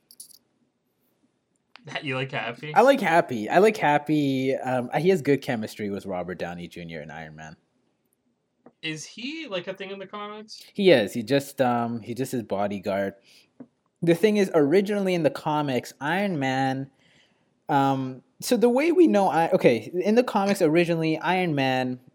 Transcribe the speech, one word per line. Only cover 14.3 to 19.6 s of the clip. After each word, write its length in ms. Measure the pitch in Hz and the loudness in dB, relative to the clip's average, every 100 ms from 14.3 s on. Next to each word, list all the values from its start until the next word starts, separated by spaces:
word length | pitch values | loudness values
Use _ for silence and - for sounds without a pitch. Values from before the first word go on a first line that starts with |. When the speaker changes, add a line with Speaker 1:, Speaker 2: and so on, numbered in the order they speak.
| 208 | 2
Speaker 2:
is, 140 | 190 | 2
originally 600 | 165 143 185 196 202 190 | 2 4 2 2 -2 0
in 100 | 180 | 2
the 60 | 147 | 0
comics, 640 | - 156 151 147 123 - - | 0 -4 -2 0 -2 -4 -8
Iron 380 | 143 180 202 160 | -4 -2 -2 -2
Man, 540 | 131 131 135 131 135 _ _ _ _ _ _ _ - | -2 0 0 -2 -8 _ _ _ _ _ _ _ -2
um, 540 | 143 139 135 131 131 _ - | 2 2 0 -4 -10 _ -8
so 140 | - 240 | -2 2
the 140 | 240 | 4
way 220 | 247 330 | 4 2
we 160 | 339 320 | 4 6
know, 200 | 202 190 | 4 2
I, 220 | 151 165 | 2 2
okay, 400 | 180 | 4